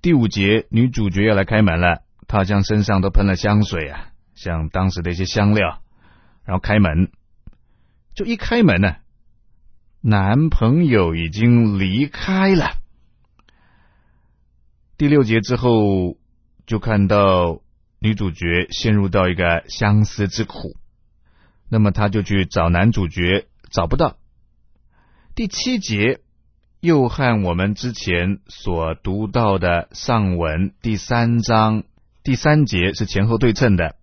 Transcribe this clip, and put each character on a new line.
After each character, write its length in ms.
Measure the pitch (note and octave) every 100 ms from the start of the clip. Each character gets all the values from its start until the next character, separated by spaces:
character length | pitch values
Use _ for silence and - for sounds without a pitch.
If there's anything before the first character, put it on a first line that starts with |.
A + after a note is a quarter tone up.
第 120 | F3
五 160 | D3+ A2
节， 360 | G2+ G2 A2 -
女 180 | A2+ B2+
主 220 | A#2+ G#2
角 160 | F#2 G#2+
要 100 | G2+
来 80 |
开 180 | F#2+ A2
门 200 | G#2 E2
了， 220 | F2 E2 _ _ -
她 200 | G#2+ F#2
将 180 | G2+
身 200 | F#2+ G#2+
上 180 | G2 G2
都 80 | G2
喷 160 | F2+ G2+
了 100 | F#2
香 300 | G#2 G#2 G#2
水 240 | F2+ D2
啊， 220 | - - - _
像 360 | - F#2+ E2 D#2
当 220 | F#2 F#2+
时 100 | F2+
的 100 | F2
一 20 |
些 120 | E2+ F#2
香 300 | A2 G2+ G#2+
料， 260 | F2 - - _ _ _ _ _ -
然 100 | F#2
后 60 |
开 180 | - G#2+
门。 320 | F#2 D2+ F#2 _ _ _ - - _ _ _ _ _ -
就 80 |
一 140 | G#3 A#3
开 260 | - A#3
门 160 | G3+ F2+
呢， 160 | G2 - - _ _ _ _ _ _ - _ _
男 480 | A2 G#2 F#2+ A#2+ D#3+
朋 380 | - A2+ D3 E3
友 280 | A2+ F2
已 160 | E2 E2
经 480 | F#2+ A#2 A#2+ A2+ G2
离 300 | F#2+ G#2 D3
开 480 | - - F#3+ F#3+ F#3
了。 220 | - - - _ _ _ _ _ _ _ _ _ _ _ _ _ _ _ _ _ _ _ _ -
第 120 | D3
六 160 | D3 A2+
节 160 | A2+
之 160 | G2+ B2
后， 600 | B2 A2+ G#2 F#2+ F2+ - _ _ _ _ _
就 140 | G#2+
看 300 | A2+ G#2 G2
到 520 | G#2 G2 F#2 F2 D#2 _ _ _ _
女 160 | G#2+ G#2
主 160 | G2+
角 380 | D#2+ E2+ F2 F2+
陷 240 | - A2+
入 160 | G#2 G2
到 180 | G2 F2+
一 80 | F2+
个 300 | F2 E2+ -
相 380 | - G#2+ G#2 G#2
思 240 | - G2+
之 160 | - A2
苦， 320 | - - - - _ _ _ _ _ _ _ -
那 120 | A2+
么 120 | G#2
她 160 | G2 G#2
就 140 | G#2
去 240 | F#2 G2 F#2
找 240 | G2 E2
男 240 | F2 G#2
主 160 | A2+ F2+
角， 380 | E2 F2 F#2+ - _ -
找 160 | - E2
不 80 | -
到。 220 | D#3 - _ _ _ _ _ _ _ _ _ _ _
第 140 | - G#3+
七 320 | - B3 B3
节， 400 | - G#2 G#2+ - _ _ _ _ _ _
又 260 | E3+ D#3 B2
和 340 | - C3 A2+
我 120 | F#2
们 200 | E2+ G2
之 200 | G2+ B2
前 480 | A2+ - F2 F2+ G2 _
所 460 | - - E2+ E2 D#2+
读 320 | - F#2+ G#2+
到 300 | A#2+ A2 G2
的 300 | F2+ E2+ -
上 440 | - - A#2 G2 F2
文 360 | E2 D#2 F#2+ _
第 160 | A#2 G#2
三 420 | - A#2+ A#2 A#2
章 440 | A2 A2+ A2 A2 - _ _ _
第 140 | - B2+
三 300 | D3+ D3+ C#3
节 280 | F#2+ F2+
是 120 | - G#2
前 220 | G2+ G#2+
后 100 | A2+
对 160 | A#2+
称 240 | G#2 B2 F#2
的 180 | D#2+ -